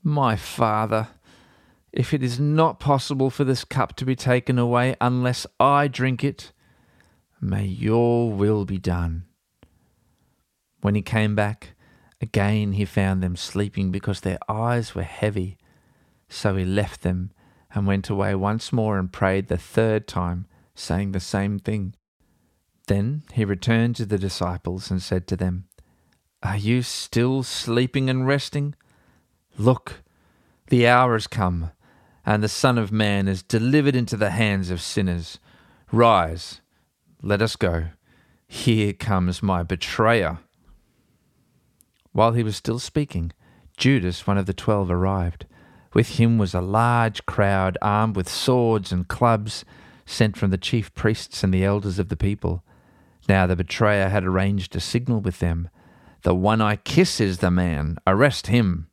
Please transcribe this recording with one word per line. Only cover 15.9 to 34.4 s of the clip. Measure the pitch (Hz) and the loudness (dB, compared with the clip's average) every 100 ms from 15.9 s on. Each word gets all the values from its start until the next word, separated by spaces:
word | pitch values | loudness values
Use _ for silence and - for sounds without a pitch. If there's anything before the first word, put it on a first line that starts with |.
| _ _ _ _ | _ _ _ _
So | - 107 95 | -4 -2 0
he | |
left | 92 98 101 - | 0 -2 -2 -4
them | 92 92 92 _ _ _ _ | -4 -2 -6 _ _ _ _
and | - 98 | -4 0
went | 98 95 | 0 -2
away | 98 98 | -2 0
once | 98 98 110 - | 0 -2 -4 -4
more | 120 107 101 | -2 0 -2
and | 92 | -4
prayed | - 98 95 95 | 0 2 2 0
the | 87 | -6
third | - - 113 107 - | -2 0 2 0 -2
time, | - 90 87 95 _ _ | -4 -4 -4 -8 _ _
saying | - - 85 98 | -18 -4 -2 0
the | 95 | -4
same | - 101 98 101 | -4 -2 -2 -4
thing. | - 107 95 - _ _ _ _ _ _ _ _ - | -4 -4 -6 -10 _ _ _ _ _ _ _ _ -2
Then | 101 107 151 - | 0 0 -4 -6
he | - | -2
returned | 104 95 - 113 117 120 | 0 0 2 2 2 0
to | 104 | -2
the | 104 | -2
disciples | 95 - 90 90 - 92 - | -2 -2 -4 -4 -6 -8 -4
and | 92 | -4
said | - 92 90 | -2 -4 -2
to | 90 | -2
them, | 92 90 92 _ _ _ _ _ _ _ | -2 -4 -8 _ _ _ _ _ _ _
"Are | 95 101 | -6 -2
you | 104 123 | 0 0
still | 120 - - 120 120 135 | -2 -8 -4 0 0 0
sleeping | 127 - - 117 127 139 131 | -4 -8 -2 0 0 0 0
and | 131 131 | 0 0
resting? | 139 - 147 143 143 _ _ _ _ _ _ _ - | 0 -2 -4 -6 -8 _ _ _ _ _ _ _ 0
Look, | 107 123 - - - _ _ _ _ _ _ | 2 2 -2 -20 -20 _ _ _ _ _ _
the | 123 120 | 4 6
hour | 123 127 | 6 6
has | 113 - | 2 -2
come, | - 92 87 82 _ _ _ _ _ - | -2 0 0 -6 _ _ _ _ _ -2
and | 107 | 0
the | 104 | 0
Son | - 135 120 | 0 2 2
of | 104 | 0
Man | 107 104 101 98 | 0 2 2 0
is | 92 | -2
delivered | - 117 117 147 143 | -2 0 4 4 4
into | 127 113 107 | 2 -2 -2
the | 104 | 0
hands | 90 | 2